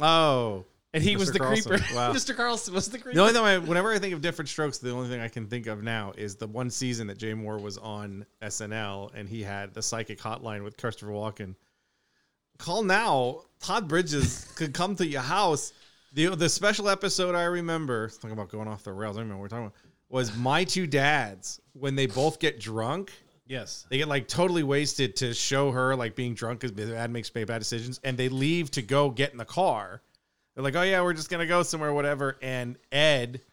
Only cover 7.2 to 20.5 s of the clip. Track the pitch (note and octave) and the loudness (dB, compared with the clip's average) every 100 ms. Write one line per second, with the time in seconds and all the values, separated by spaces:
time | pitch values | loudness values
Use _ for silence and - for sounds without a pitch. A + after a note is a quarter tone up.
7.2 | A2+ A2 G#2+ G#2+ G#2 G2 G#2+ G#2 G#2 G2 | -6 -6 -6 -6 -8 -10 -10 -10 -10 -12
8.2 | G#2 - G#2+ - G#2+ A2 G#2 G2 G2+ - | -16 -14 -10 -8 -6 -6 -6 -6 -10 -12
9.2 | G2+ A2+ G2+ G2+ G2+ A2 - A2+ A2 G#2 | -10 -8 -6 -8 -8 -6 -4 -4 -6 -8
10.2 | A2+ A2+ A2+ G#2 G#2 - A#2+ - G#2 G#2 | -8 -8 -8 -8 -10 -8 -8 -6 -8 -6
11.2 | G#2+ G2+ G2 F#2 _ _ _ _ _ _ | -6 -8 -12 -14 _ _ _ _ _ _
12.2 | _ _ _ - - F#3+ G3+ G3 A3+ C#3+ | _ _ _ -12 -4 0 2 4 4 4
13.2 | B2 D3+ - _ - G#3+ E3+ E3 E3+ D3 | 2 -2 -12 _ -2 -2 2 2 2 2
14.2 | B2+ - - - D#3 B2+ F#3 F#3 E3+ C#3 | 2 0 -10 -6 -4 -2 -2 0 -2 -2
15.2 | B2+ F#3 F#3+ D3 - - - _ _ C3+ | 0 2 4 2 -2 -12 -20 _ _ 0
16.2 | E3 F3 E3 - G3+ G#3 G3+ G3 G3 - | 2 4 2 4 2 2 2 2 2 0
17.2 | F3+ F3 E3+ F3 E3+ E3 D3+ A#2 A2 - | 2 2 2 0 -2 -2 0 -2 -2 -8
18.2 | A2+ A2 G2 G#2+ G#2+ G#2 G#2 F#2+ G#2+ G#2 | -10 -8 -6 -8 -8 -8 -10 -6 -6 -6
19.2 | A2+ G2 G2+ A#2 G#2+ - _ _ _ C3 | -6 -8 -8 -8 -10 -12 _ _ _ -2
20.2 | A#2+ A2 B2 | -2 0 2